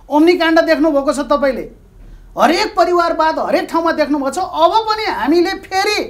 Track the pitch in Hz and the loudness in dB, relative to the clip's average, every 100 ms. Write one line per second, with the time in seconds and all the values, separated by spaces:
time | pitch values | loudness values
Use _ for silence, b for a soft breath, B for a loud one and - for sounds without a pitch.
0 | - 294 330 349 330 330 330 285 320 277 | -2 2 4 2 2 2 2 2 2 0
1 | 269 269 - 285 277 220 - - - - | 0 -2 -2 0 0 -4 -8 -18 -20 -20
2 | b b b - 240 370 427 381 349 349 | b b b 0 2 2 -2 0 2 2
3 | 339 320 320 285 196 311 370 320 330 311 | 0 0 0 0 -2 -2 -2 -2 -2 -2
4 | 294 294 269 269 370 302 339 440 440 427 | -2 -2 -2 -4 -4 2 2 2 0 -2
5 | 415 202 240 349 349 381 - 381 403 403 | -4 -4 0 2 0 -4 -6 -2 -2 -2